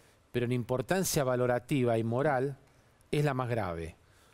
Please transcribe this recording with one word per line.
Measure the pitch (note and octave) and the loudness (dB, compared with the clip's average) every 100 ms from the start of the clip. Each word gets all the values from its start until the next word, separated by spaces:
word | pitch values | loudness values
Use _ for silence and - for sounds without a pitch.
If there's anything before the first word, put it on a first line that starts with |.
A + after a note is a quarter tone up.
| _ _ _ | _ _ _
pero | A#2+ A#2+ | -4 -2
en | |
importancia | B2 A#2 B2+ - F#3 F3 D#3 | -2 -2 -2 0 0 0 0
valorativa | B2+ B2 B2 A#2+ - C#3+ A#2+ A2+ | 2 2 2 0 0 0 2 2
y | |
moral | A2+ A#2+ D3+ C3 C#3 C#3 - _ _ _ - | 0 0 0 0 -2 -8 -18 _ _ _ -4
es | D3+ D3 | 0 0
la | |
más | C3 A#2+ | 0 -2
grave, | A#2 F#2 E2 D#2+ - _ - - | -2 -2 -4 -8 -12 _ -20 -20